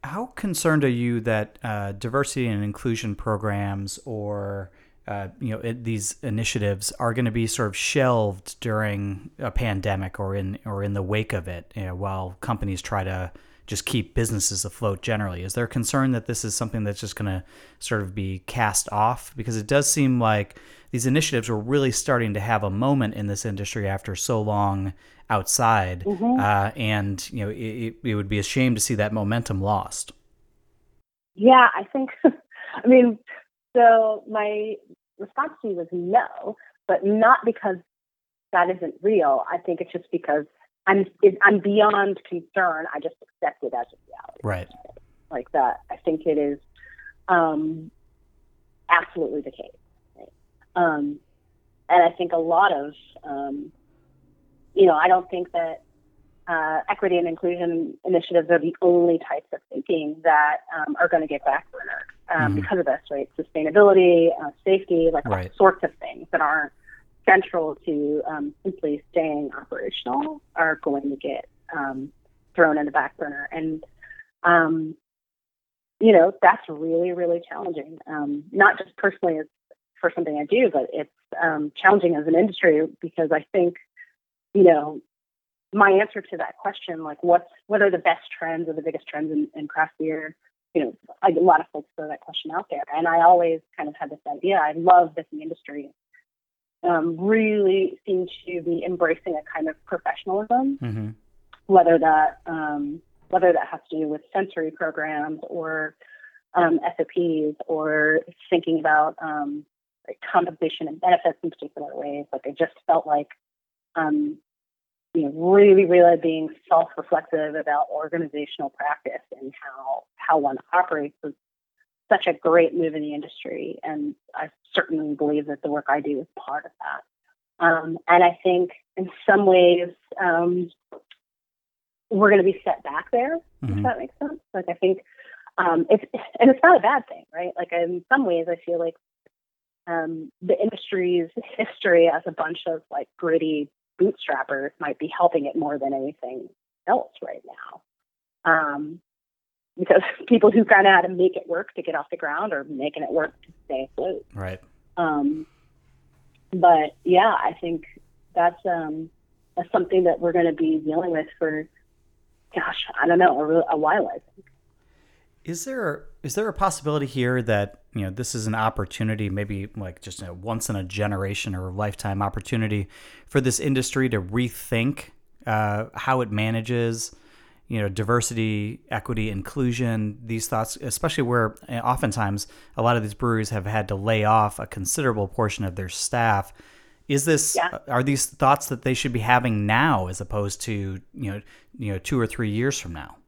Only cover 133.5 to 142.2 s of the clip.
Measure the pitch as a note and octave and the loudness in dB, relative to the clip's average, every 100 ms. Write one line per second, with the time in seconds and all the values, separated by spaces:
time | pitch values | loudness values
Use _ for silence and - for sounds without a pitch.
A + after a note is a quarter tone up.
133.5 | _ C3 G#3 G#3 A3+ C4+ _ C#4+ D#4+ _ | _ -4 -2 -2 -4 -10 _ -8 -8 _
134.5 | - - F3 F#3+ F#3+ _ _ - - - | -8 -6 -2 0 0 _ _ -20 -20 -14
135.5 | - F3+ E3 - G#3 - A3+ - - A#3+ | -2 0 2 0 -2 -4 -14 -14 2 4
136.5 | C4 E4+ E4+ G3+ C4+ - - _ E3 F3+ | 6 6 6 4 0 -4 -20 _ -10 -8
137.5 | - E3+ E3+ E3+ F3+ F3 F3 F#3 E3+ E3 | -8 -4 -2 -2 -4 0 0 2 0 -2
138.5 | E3+ - E3+ E3 - _ _ _ _ _ | -6 -4 -4 -4 -8 _ _ _ _ _
139.5 | _ _ _ - E3+ D#3+ D#3+ D3+ _ F#3 | _ _ _ -6 -4 -4 -8 -12 _ -2
140.5 | G3 G#3+ G3+ - F#3+ F3+ F3+ E3 - - | 0 0 -4 -6 -2 0 0 -2 -8 -12
141.5 | - A3 - - E3+ E3 C#3+ | -8 -8 -4 4 6 6 4